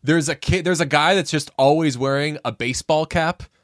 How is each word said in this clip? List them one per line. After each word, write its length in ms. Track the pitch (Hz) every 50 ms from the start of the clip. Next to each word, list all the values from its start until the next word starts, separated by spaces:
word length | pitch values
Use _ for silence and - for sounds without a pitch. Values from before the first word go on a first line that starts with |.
There's 280 | - - 156 170 147 143
a 60 | 156
ki-, 260 | - - - 156 185
there's 180 | 170 180 185 156
a 60 | 165
guy 280 | 139 135 147 151 165 196
that's 160 | 196 160 -
just 200 | - 156 - - - -
always 400 | 135 139 147 160 165 156 127 120
wearing 400 | 131 135 135 139 143 151 151 147 -
a 80 | 127 113
baseball 520 | - 117 123 127 - - - 156 151 160
cap. 380 | - - 175 160 156 - - - - _ _